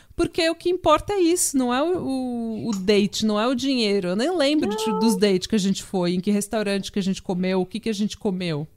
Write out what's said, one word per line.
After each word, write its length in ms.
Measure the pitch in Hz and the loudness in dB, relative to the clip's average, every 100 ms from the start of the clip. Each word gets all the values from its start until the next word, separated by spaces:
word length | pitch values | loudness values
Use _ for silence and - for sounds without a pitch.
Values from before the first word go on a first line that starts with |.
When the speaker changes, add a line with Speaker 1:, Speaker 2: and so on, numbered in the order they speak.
| - - | -8 -2
Speaker 1:
Porque 320 | 339 349 330 | -2 2 0
o 60 | 330 | 0
que 140 | 349 | -2
importa 440 | 359 330 311 - | 0 4 2 2
é 60 | 403 | 2
isso, 360 | 330 349 - 277 | 2 2 0 0
não 160 | 247 | 0
é 80 | 247 | 0
o, 160 | 320 359 | 0 -2
o, 720 | 262 262 254 240 226 214 - | -2 -4 -4 -6 -6 -4 -4
o 20 | 196 | -2
date, 500 | 190 208 208 - 214 | 2 4 2 0 0
não 140 | 208 | 2
é 80 | 233 | 0
o 80 | 254 | 0
dinheiro. 540 | 269 254 208 202 180 | 0 0 2 0 0
Eu 60 | 190 | 0
nem 180 | 285 359 | 0 2
lembro 320 | 277 302 392 | 2 2 0
de, 180 | 427 440 | 0 0
Speaker 2:
Não. 120 | 220 | 2
Speaker 1:
dos 160 | 220 196 | 2 2
dates 320 | 208 185 - | 2 2 0
que 80 | 220 | 0
a 40 | |
gente 220 | 190 196 | 0 -2
foi, 300 | - 196 175 180 | -4 -2 0 0
em 40 | |
que 120 | 196 | 0
restaurante 600 | 202 202 220 202 196 190 | -2 -2 -4 -2 -4 -4
que 80 | 208 | -4
a 40 | |
gente 180 | 190 185 | -2 -4
comeu, 400 | - 180 185 185 | -4 -2 0 0
o 40 | 180 | -2
que 140 | 220 | -4
que 100 | 226 | -4
a 40 | |
gente 240 | 202 208 - | -2 -4 -4
comeu. 500 | 214 180 175 151 156 | -4 -2 -4 -4 -6